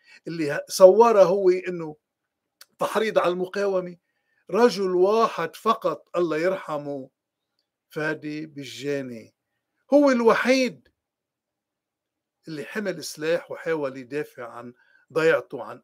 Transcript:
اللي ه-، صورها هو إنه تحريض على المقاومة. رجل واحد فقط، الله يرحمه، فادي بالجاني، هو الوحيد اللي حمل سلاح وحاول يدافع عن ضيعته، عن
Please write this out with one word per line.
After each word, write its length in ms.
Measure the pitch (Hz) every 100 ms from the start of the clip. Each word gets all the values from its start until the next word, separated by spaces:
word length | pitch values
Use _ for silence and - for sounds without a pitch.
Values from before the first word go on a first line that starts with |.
| _ - -
اللي 240 | 165 147
ه-، 140 | 156 -
صورها 560 | - 185 202 233 214
هو 260 | 170 196 190
إنه 460 | 185 185 175 156 151 _ _ _ _ _ _ - -
تحريض 400 | 190 208 220 185
على 120 | 175
المقاومة. 640 | 180 180 202 202 185 175 175 _ _ _ _ -
رجل 440 | 185 240 190 190 180
واحد 600 | 190 226 226 - 165 -
فقط، 540 | 214 196 175 151 _ 175
الله 220 | 175 156
يرحمه، 720 | 175 190 - 147 147 143 131 _ _ _ _ _ _ _ _
فادي 560 | 160 156 151 151 151 156
بالجاني، 880 | 139 127 113 143 139 131 117 107 _ _ _ _ _ -
هو 180 | 285 285
الوحيد 760 | 247 233 202 233 262 247 240 _ _ _ _ _ _ _ _ _ _ _ _ _ _ _ _ -
اللي 160 | 151
حمل 400 | - 220 202 165
سلاح 480 | - - 156 170 -
وحاول 460 | 131 165 160 139 127
يدافع 500 | 120 143 147 - 120
عن 240 | 117 123 - _ _ _
ضيعته، 500 | 139 160 139 - 131
عن 180 | 107 123